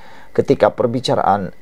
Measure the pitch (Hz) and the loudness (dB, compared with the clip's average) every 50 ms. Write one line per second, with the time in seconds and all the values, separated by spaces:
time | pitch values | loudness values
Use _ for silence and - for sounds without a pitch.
0 | - - - - - - - - - - 135 - 104 104 - - - 117 117 127 | -18 -18 -18 -18 -18 -4 -2 0 2 2 4 4 4 4 4 2 0 0 0 -2
1 | 120 - 131 98 - 87 98 104 92 - - - | -2 0 0 2 2 2 2 0 -2 -6 -10 -12